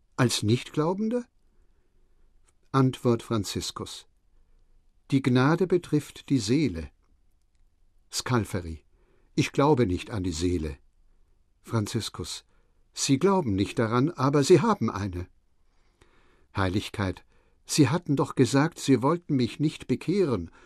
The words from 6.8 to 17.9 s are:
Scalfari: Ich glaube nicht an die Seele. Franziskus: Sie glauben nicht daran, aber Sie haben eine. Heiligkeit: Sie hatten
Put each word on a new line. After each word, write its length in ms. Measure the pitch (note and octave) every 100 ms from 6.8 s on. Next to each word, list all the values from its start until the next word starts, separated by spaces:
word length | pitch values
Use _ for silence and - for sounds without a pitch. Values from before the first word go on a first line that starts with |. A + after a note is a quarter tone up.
| D2+ - _ _ _ _ _ _ _ _ _ _ _
Scalfari: 720 | - - B2 G2 G2 F2 D#2+ _ _ _ _ _ -
Ich 180 | C#3
glaube 320 | - C#3+ C#3 A2+
nicht 260 | F2+ -
an 120 | A2
die 80 | F#2
Seele. 440 | D#2+ F#2 F2 D2+ C#2+ _ _ _ _ _ _ _ _
Franziskus: 800 | - A2 G#2 A#2 - - F#2 - - _ _ _ _
Sie 260 | - - C3+
glauben 360 | F3+ F#3+ C3+ F#2+
nicht 220 | G2 -
daran, 320 | A2+ A#2+ C#3+
aber 320 | - C3+ D3
Sie 180 | C#3 F3
haben 280 | A3 G3+ A2
eine. 380 | F#2+ G2+ F2 F2 _ _ _ _ _ _ _ _ _ _ _ _ -
Heiligkeit: 680 | F#2+ G2 - - F#2+ - _ _ _ _ -
Sie 240 | -
hatten 260 | C3